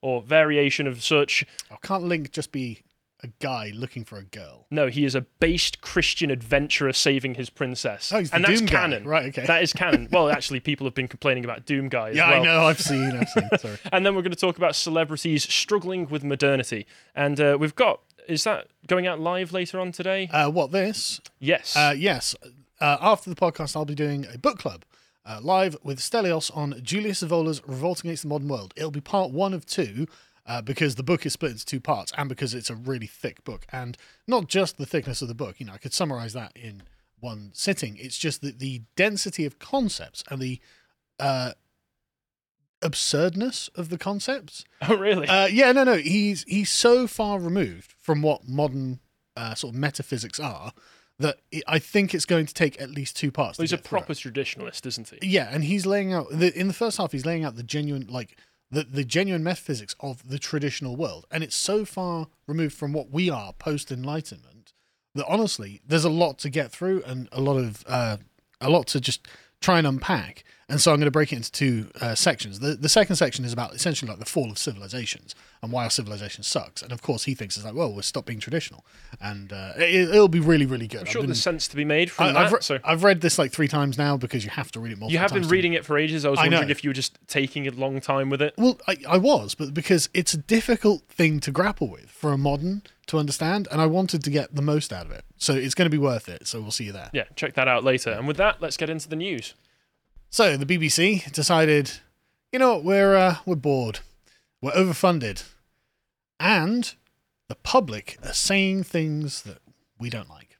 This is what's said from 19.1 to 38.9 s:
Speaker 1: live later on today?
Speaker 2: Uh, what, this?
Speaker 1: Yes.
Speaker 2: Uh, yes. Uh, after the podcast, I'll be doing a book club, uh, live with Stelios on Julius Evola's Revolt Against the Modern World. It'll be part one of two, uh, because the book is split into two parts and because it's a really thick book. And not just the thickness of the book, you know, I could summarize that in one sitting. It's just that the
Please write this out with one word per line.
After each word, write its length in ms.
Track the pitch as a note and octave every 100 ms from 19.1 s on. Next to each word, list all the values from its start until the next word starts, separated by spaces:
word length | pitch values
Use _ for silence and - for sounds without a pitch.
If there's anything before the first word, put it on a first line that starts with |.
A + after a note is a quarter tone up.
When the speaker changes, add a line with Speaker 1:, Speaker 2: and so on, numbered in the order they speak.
| D#3+
Speaker 1:
live 320 | E3 F3+ F3+
later 260 | F#3 F3+ F#3
on 140 | F#3
today? 340 | E3+ F#3 F#3+ F#3
Speaker 2:
Uh, 240 | D3+ D3
what, 220 | E3 C#3
this? 480 | F#3 F#3+ G#3+ - - - _
Speaker 1:
Yes. 380 | C3+ E3+ - D3
Speaker 2:
Uh, 180 | D3 C#3+
yes. 380 | F#3+ C3+ - - - _ _ _
Uh, 160 | D3 C#3+
after 300 | F3+ G#3 -
the 60 | E3+
podcast, 400 | F3+ - D3+ D#3+
I'll 80 |
be 100 | D3+
doing 320 | D3 D3 C#3+ C3+
a 20 | A#2+
book 200 | C#4+ G3+
club, 260 | - F#2 _ _ _ _
uh, 140 | G#2 G#2+
live 360 | C3 F#3+ F#3+ D3+
with 160 | C#3+ C3+
Stelios 500 | - A#3+ F#3+ D#3+ - D#3
on 240 | D3 B2
Julius 400 | B2 G3 G#3+ F#3+
Evola's 400 | E3 E3+ D#3+ D3 -
Revolt 320 | C3 D#3+ F3
Against 220 | E3+ E3
the 40 | D3+
Modern 200 | D3 C#3
World. 260 | C3 G2 -
It'll 140 | D#3
be 100 | D3
part 300 | - G3+ F#3+
one 240 | C3+ G3
of 100 | F#3
two, 440 | - - B2+ G#2 D#3 - _ _
uh, 160 | - A#2+
because 360 | A2+ C3+ D3+ A#2+
the 80 |
book 200 | C3 E3+
is 100 | C#3+
split 180 | - C#3
into 120 | A2+
two 140 | - C3+
parts 340 | C#3 A#2+ F#2 -
and 100 | C#3+
because 240 | B2+ C3
it's 160 | A#2+ A2
a 60 |
really 320 | A2+ B2 C3 G#2+
thick 380 | - B2 -
book. 200 | - A2 -
And 260 | C3 B2 A#2+ - _ -
not 220 | B3 E3
just 280 | F#3+ F3+ -
the 80 |
thickness 380 | C#3 E3 C3 A#2+
of 60 | B2
the 60 | A2+
book, 240 | B2 F#2
you 60 | A2+
know, 60 |
I 60 | G2
could 140 | -
summarize 380 | - E3+ B2+ A2+
that 180 | A2+ A2 -
in 260 | A#2 G2+ - _ _ _
one 300 | A#2 A2 G2+
sitting. 420 | - - F#3+ B2 G#2
It's 220 | B2+ -
just 220 | D#3+ -
that 180 | C#3+ A#2+
the 240 | C3+ B2 A2